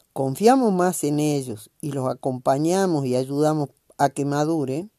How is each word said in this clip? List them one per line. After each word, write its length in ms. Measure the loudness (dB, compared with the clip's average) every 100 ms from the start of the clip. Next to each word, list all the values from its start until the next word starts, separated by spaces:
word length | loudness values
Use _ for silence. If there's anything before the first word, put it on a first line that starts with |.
| _
confiamos 600 | -6 -4 2 4 4 4
más 300 | 2 0 0
en 160 | -2 0
ellos 500 | 0 0 -4 -12 -14 _
y 120 | -8
los 180 | -4 -4
acompañamos 960 | -4 -6 -4 0 0 2 0 0 0 0
y 100 | -2
ayudamos 540 | -2 0 0 2 -2 _ _ -2
a 100 | 0
que 160 | 0 -2
maduren 640 | 0 0 0 -2 -4 -8